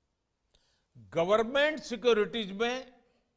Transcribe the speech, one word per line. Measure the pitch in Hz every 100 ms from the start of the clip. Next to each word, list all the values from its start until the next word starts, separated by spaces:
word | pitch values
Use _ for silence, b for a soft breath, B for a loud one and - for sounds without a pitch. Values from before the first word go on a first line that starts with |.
| _ _ _ _ _ _ _ _ _ -
गवर्नमेंट | 104 151 175 214 226 277 294 302
सिक्योरिटीज | - 233 233 220 202 226 202
में | 196 233 254 262 - _ _ _